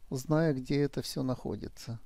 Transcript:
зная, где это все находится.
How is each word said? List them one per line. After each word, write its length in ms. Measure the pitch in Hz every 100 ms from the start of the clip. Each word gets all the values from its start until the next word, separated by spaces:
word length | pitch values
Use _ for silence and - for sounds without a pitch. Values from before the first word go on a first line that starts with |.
| -
зная, 440 | 135 - 156 165
где 280 | 131 127 143
это 200 | 143 -
все 220 | - -
находится. 760 | 131 123 - - - - - 117